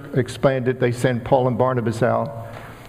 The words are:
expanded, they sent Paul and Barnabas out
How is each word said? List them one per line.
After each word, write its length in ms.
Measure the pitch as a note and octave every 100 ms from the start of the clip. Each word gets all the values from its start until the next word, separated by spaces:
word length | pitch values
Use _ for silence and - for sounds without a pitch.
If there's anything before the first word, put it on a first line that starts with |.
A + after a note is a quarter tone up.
| -
expanded, 680 | C3+ - - C#3+ C3+ B2 B2
they 100 | B2
sent 320 | A#2+ C3+ A#2
Paul 240 | A2+ C3+ B2+
and 100 | A2
Barnabas 460 | B2+ B2 A2+ A2
out 440 | A#2+ A2+ A#2 A#2 A2 - - -